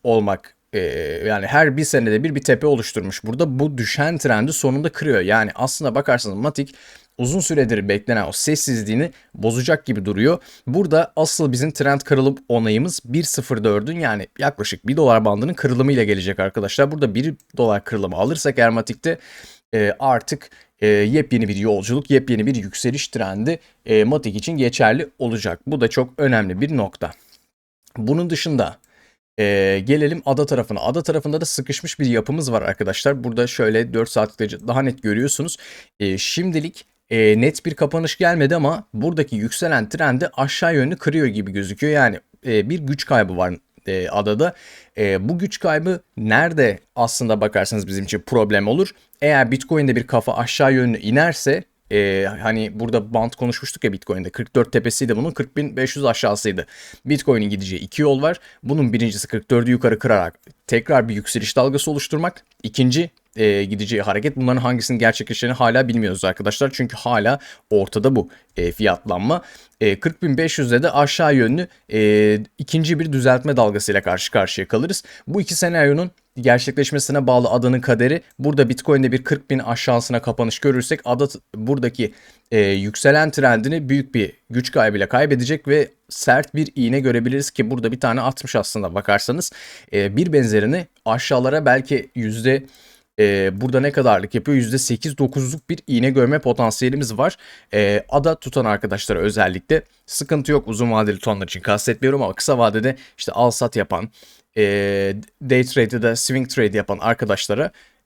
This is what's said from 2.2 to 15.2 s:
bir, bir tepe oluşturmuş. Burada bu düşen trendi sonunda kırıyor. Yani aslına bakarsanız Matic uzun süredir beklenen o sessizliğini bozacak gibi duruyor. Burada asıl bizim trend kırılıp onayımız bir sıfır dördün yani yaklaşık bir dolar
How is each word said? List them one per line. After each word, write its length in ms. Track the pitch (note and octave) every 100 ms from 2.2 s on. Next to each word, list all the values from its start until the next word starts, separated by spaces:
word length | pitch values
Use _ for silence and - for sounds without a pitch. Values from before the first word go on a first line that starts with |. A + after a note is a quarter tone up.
bir, 120 | D#3 C#3+
bir 60 |
tepe 260 | - B2 D3+
oluşturmuş. 560 | C3 A2+ A2 F#2+ -
Burada 360 | G#2+ B2 E3+ C3
bu 180 | D3+ C3
düşen 400 | A2 - D3+ E3+
trendi 360 | C3+ G#2+ C3+
sonunda 360 | - C3+ C3+ D#3+
kırıyor. 320 | - D#3 A2+
Yani 300 | F#2 A2 G#2+ -
aslına 400 | C3 - C#3+ B2
bakarsanız 420 | C#3+ B2 G#2+ G2
Matic 360 | C#3+ C#3+ C#3 - - - _ -
uzun 220 | B2 F#3
süredir 500 | - D#3 A#2+ A2 G2+
beklenen 380 | G#2 G#2 A2+ D#2
o 40 |
sessizliğini 800 | - - D3+ - A#2 G#2 A2+ E3+ - _
bozacak 520 | - G#2+ A#2 B2+ D#3 -
gibi 200 | G#2 F#2+
duruyor. 340 | G2 C3 E3+ - - -
Burada 460 | D#3 F3+ D#3 E3 -
asıl 360 | D#3 - D3+
bizim 200 | B2 D3+
trend 300 | - C#3+ C#3
kırılıp 380 | - C3+ C3+ C3+ -
onayımız 520 | A#2+ A2 G#2+ E3+ - A#2
bir 180 | C#3+
sıfır 400 | E3 - - A2+
dördün 360 | G#2+ G#2 A#2 E3+
yani 280 | C#3+ G#2 - -
yaklaşık 480 | C#3 - G#3 - A2+
bir 100 | D3+
dolar 280 | C#3+ A2+